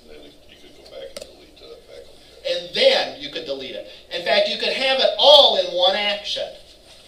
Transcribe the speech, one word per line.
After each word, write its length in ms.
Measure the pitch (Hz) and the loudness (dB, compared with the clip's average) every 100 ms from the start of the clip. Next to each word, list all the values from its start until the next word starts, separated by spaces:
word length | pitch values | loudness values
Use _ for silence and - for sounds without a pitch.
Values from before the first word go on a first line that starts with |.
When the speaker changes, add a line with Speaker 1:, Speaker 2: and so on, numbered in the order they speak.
| 156 | -20
Speaker 1:
Then 120 | 151 | -20
you 320 | 151 - - - | -20 -20 -20 -20
could 160 | - - | -20 -20
go 140 | - | -20
back 180 | - - | -18 -16
and 120 | - | -16
delete 360 | - - - - | -18 -20 -20 -20
the 200 | 67 - - | -20 -20 -20
faculty. 640 | - - - - - 175 | -20 -20 -20 -20 -12 -6
Speaker 2:
And 260 | 175 - | -6 -6
then 460 | 208 262 - - - | 0 2 2 0 -8
you 100 | 143 | -12
could 140 | - | -12
delete 320 | 127 135 123 101 | -10 -10 -10 -12
it. 120 | - - - | -16 -20 -14
In 120 | 170 | -8
fact, 240 | 170 208 208 | -2 0 0
you 100 | - | -2
could 140 | 220 | -4
have 260 | - 269 262 | -2 0 2
it 120 | 254 - | 2 4
all 380 | 254 294 269 185 | 8 8 8 4
in 100 | 175 | -2
one 280 | 175 180 | 0 0
action. 580 | 208 202 202 - - - - - - - - | 0 -2 -4 -6 -8 -8 -12 -20 -20 -20 -20